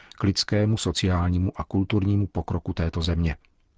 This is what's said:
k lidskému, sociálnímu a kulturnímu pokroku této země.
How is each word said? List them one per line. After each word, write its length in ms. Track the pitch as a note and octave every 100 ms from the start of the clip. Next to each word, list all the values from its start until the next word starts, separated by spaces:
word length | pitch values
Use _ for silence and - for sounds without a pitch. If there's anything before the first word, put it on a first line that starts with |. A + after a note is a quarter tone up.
| - -
k 40 |
lidskému, 540 | G2 F#2+ - G#2 G#2+ A2
sociálnímu 760 | F#2 - F#2+ F2+ F2 F2+ F#2 -
a 80 |
kulturnímu 600 | - G2 G2 G#2+ F#2+ G2+ G2
pokroku 460 | F2+ - F2 -
této 300 | F2+ E2 E2+
země. 340 | E2 E2 E2 - _ _ _